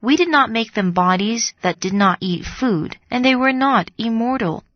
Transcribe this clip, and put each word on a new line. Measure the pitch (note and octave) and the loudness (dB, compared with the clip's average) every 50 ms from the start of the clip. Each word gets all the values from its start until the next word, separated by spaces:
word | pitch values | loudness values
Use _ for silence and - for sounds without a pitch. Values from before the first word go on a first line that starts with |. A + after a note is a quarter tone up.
We | - G#3+ C#4 | 2 2 2
did | E4 F4+ F4 | 2 2 2
not | D#4+ D4 C4+ A3+ | 2 2 2 2
make | A3 A#3 A3+ A3 | 0 -2 -4 -4
them | _ - G3+ F#3 | _ -2 -2 0
bodies | F3 F#3 F3+ F3+ F#3 F#3 G3 G#3 A3+ A#3 A3+ - - _ | 2 2 2 2 2 2 0 -2 -2 -2 -4 -6 -6 _
that | _ F#3 F3 - | _ -4 -4 -2
did | - F#3+ | -4 -4
not | F#3+ G3+ G3+ G3 F3 - | 0 2 2 2 2 0
eat | - F#3+ F3 E3+ E3 | -2 -4 -4 -4 -4
food, | - - - - C4 G#3+ E3 D#3 - - - _ _ | -10 -8 -4 -2 0 0 0 -2 -4 -10 -14 _ _
and | - B3 | -4 0
they | B3 C4 C4 | 2 2 2
were | B3 B3+ C4 | 4 2 0
not | C4+ C4 C4 C#4 C4+ A3+ F3 - _ _ | 0 2 0 2 2 0 0 -2 _ _
immortal. | A3 A3+ A3+ A3+ A3+ B3 C4 C4 A#3 F3+ D#3 - - _ _ | -6 -4 -2 -2 -2 -2 -2 -2 -2 -2 -4 -4 -8 _ _